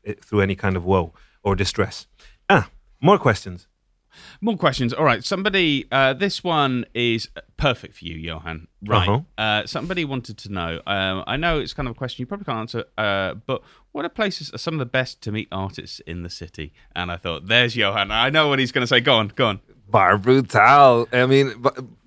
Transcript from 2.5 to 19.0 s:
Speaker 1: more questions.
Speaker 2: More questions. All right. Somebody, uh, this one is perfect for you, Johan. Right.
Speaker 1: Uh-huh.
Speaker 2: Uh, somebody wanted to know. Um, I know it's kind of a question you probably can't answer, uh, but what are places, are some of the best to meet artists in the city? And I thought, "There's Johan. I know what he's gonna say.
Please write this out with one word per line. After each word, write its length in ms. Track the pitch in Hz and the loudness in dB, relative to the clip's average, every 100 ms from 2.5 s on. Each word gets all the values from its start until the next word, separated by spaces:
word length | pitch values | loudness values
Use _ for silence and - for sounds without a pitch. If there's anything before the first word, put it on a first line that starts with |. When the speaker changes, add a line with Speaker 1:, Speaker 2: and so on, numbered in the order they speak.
| 190 - - _ _ | 2 2 -8 _ _
Speaker 1:
more 160 | 151 202 | 4 4
questions. 500 | 131 107 98 90 _ _ _ _ _ _ - - | 4 0 -4 -16 _ _ _ _ _ _ -20 -8
Speaker 2:
More 160 | 214 208 | -4 0
questions. 380 | 165 127 120 | 0 0 -2
All 100 | 131 | 0
right. 200 | 151 113 | 2 0
Somebody, 600 | - 190 202 190 170 139 - | -2 -4 0 2 2 0 -2
uh, 220 | 135 135 | 0 0
this 300 | 135 196 - | 0 -4 -4
one 420 | 180 160 139 123 113 | -2 0 0 -2 -4
is 340 | 117 120 113 - - - - | -4 -2 -2 -6 -14 -16 -4
perfect 380 | 147 120 - - | -2 -2 -8 -16
for 80 | 82 | -14
you, 100 | 80 | -10
Johan. 520 | 80 80 80 80 80 _ 101 | -10 -10 -10 -12 -14 _ -2
Right. 240 | 101 90 | 2 2
Speaker 1:
Uh-huh. 120 | 110 170 - | 0 -2 -6
Speaker 2:
Uh, 280 | 107 107 - | -2 -2 -4
somebody 400 | - 175 180 151 | -8 -6 -6 -4
wanted 320 | 135 120 107 | -6 -10 -14
to 120 | 98 | -10
know. 260 | 98 82 82 - | -8 -6 -6 -4
Um, 380 | 98 95 95 - | -4 -2 -4 -6
I 80 | 127 | -4
know 240 | 170 156 | -2 -2
it's 140 | - | -4
kind 160 | - 127 | -8 -8
of 60 | 113 | -8
a 20 | |
question 240 | 131 - | -10 -10
you 60 | 123 | -10
probably 180 | 202 196 | -10 -8
can't 140 | 113 | -8
answer, 260 | 110 117 - - | -8 -10 -8 -6
uh, 360 | 107 98 95 101 - | -2 -2 -4 -8 -8
but 160 | 131 - _ _ | -10 -10 _ _
what 140 | 285 330 | -10 -8
are 40 | |
places, 440 | - 208 - 147 | -4 -6 -6 -12
are 40 | - | -12
some 160 | - 160 | -8 -6
of 40 | |
the 60 | 123 131 | -4 -4
best 220 | 127 - | -4 -8
to 80 | - | -8
meet 160 | 107 - | -8 -6
artists 480 | 95 95 - - - | -8 -8 -10 -16 -16
in 200 | - 85 | -12 -10
the 60 | 87 | -10
city? 420 | - 85 - 78 - _ - | -12 -16 -14 -14 -16 _ -10
And 160 | 90 | -8
I 60 | 85 | -8
thought, 300 | 90 80 87 | -8 -8 0
"There's 280 | 117 120 117 | 2 2 0
Johan. 360 | 101 104 98 | 0 0 -2
I 180 | 110 127 | 0 0
know 180 | 156 151 | 2 2
what 100 | 139 | 2
he's 120 | 127 | 0
gonna 140 | - 120 | -2 2
say. 140 | 127 | 2